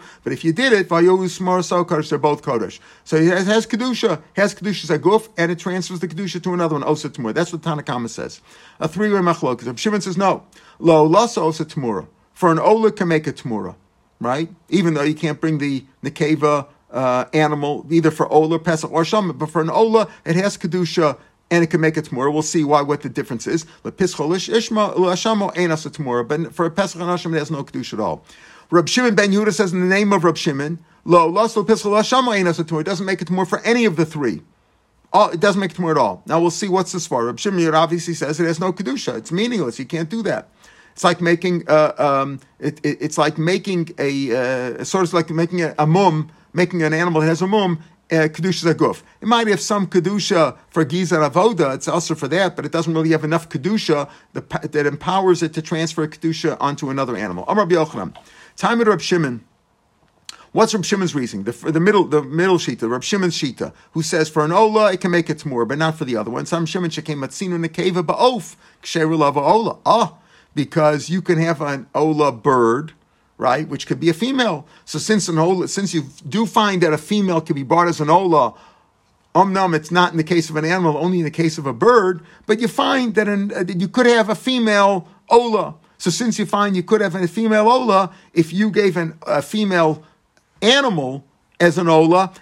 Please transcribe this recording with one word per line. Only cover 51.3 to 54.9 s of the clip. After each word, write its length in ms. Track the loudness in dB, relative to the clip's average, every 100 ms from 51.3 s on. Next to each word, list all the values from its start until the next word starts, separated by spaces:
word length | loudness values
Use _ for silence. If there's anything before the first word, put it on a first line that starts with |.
Avoda, 400 | 2 2 2 -2
it's 140 | -2 -2
also 260 | -4 -2
for 140 | -6 -2
that, 280 | 0 -2 -2
but 80 |
it 80 | -6
doesn't 220 | -4 -2
really 160 | 0 2
have 140 | 0
enough 260 | 0 -4 -4
Kedusha 580 | -6 -2 -2 0 0 -2 -12 _
that, 380 | -14 -8 -8 -4
that 140 | -2
empowers 560 | -2